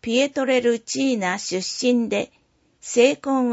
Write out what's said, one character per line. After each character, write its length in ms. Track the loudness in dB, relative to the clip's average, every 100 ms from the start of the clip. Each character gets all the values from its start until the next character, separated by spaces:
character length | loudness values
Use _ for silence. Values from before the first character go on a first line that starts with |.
ピ 180 | 0 0
エ 100 | 0
ト 160 | -2 0
レ 160 | 2
ル 180 | 2 -2
チ 360 | -4 -2 0 0
ー 20 |
ナ 220 | -2 -6
出 180 | -6 -6
身 480 | -6 -2 0 2 0
で、 240 | -4 -4 _ _ _ _ _
聖 340 | -4 4 4 2
婚 340 | -2 0 0